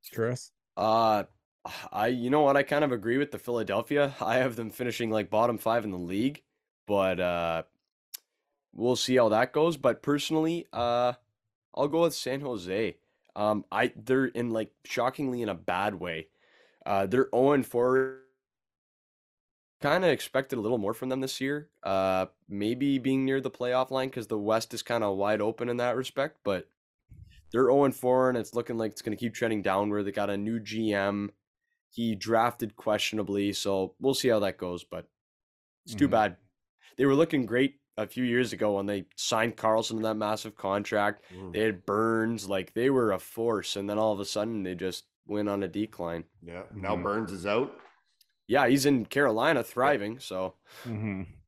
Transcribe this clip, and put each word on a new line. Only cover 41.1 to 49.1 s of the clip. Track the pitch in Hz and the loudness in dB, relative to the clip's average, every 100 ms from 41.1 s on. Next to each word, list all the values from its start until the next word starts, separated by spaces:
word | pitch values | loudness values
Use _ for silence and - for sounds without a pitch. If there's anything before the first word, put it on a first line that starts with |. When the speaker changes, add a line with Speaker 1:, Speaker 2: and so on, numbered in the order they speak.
| 107 - | -2 -16
Speaker 3:
Mm. | 90 95 | -16 -8
Speaker 2:
They | 95 | 0
had | 110 92 98 | 0 0 -2
Burns, | 101 113 113 113 113 95 | 0 2 2 0 -2 -2
like, | 98 87 | -4 -2
they | - 127 | 0 2
were | 135 113 | 4 2
a | 92 | 0
force, | - - 117 107 - 101 | -4 -4 0 0 -2 -6
and | 98 | -2
then | 104 | 0
all | 110 | 2
of | 101 | 0
a | |
sudden | 98 107 107 113 | -2 -4 -2 -4
they | 92 | -4
just | 90 95 87 - _ - | -4 -6 -6 -16 _ -8
went | 104 104 | -4 -2
on | 101 | -2
a | 95 | -4
decline. | 101 107 - 85 85 82 _ | -4 -6 -6 -8 -6 -10 _
Speaker 3:
Yeah. | 85 87 95 | -16 -16 -14
Now | 104 95 | -10 -4
Speaker 1:
Mm-hmm. | 104 | -4
Speaker 3:
Burns | 92 104 104 | -2 -2 -4
is | 95 95 | -6 -2
out. | 107 139 - - _ _ _ _ _ _ | 0 0 -8 -20 _ _ _ _ _ _
Speaker 2:
Yeah, | 123 127 | 2 4
he's | 139 139 | 4 4
in | 135 | 2
Carolina | 107 | 0